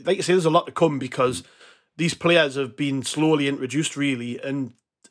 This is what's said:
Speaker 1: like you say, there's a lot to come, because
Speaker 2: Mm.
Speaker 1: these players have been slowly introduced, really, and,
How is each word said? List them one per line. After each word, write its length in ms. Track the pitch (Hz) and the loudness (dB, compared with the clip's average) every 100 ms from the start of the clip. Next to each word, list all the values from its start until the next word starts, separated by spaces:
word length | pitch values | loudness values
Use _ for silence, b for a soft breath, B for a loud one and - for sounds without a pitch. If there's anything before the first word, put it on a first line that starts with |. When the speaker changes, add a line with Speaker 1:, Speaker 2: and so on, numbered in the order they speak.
Speaker 1:
like 120 | 165 196 | -4 -2
you 60 | |
say, 100 | 165 | 2
there's 100 | 185 160 | 2 4
a 40 | |
lot 160 | 170 139 | 2 0
to 60 | |
come, 260 | - 165 139 | 0 2 2
because 440 | 127 - 127 87 | -6 0 0 0
Speaker 2:
Mm. 40 | b b b b b - | b b b b b -4
Speaker 1:
these 180 | 165 | -4
players 400 | - 170 170 143 139 | 0 4 4 4 -2
have 200 | 127 120 | -6 -4
been 260 | 143 135 | -2 -2
slowly 460 | - 151 156 151 139 | -4 0 2 2 0
introduced, 480 | 139 127 139 156 139 | -2 -4 -2 -4 -2
really, 420 | 143 123 120 120 | -2 -2 -6 -8
and, 320 | 139 139 123 _ _ _ _ | -6 -6 -6 _ _ _ _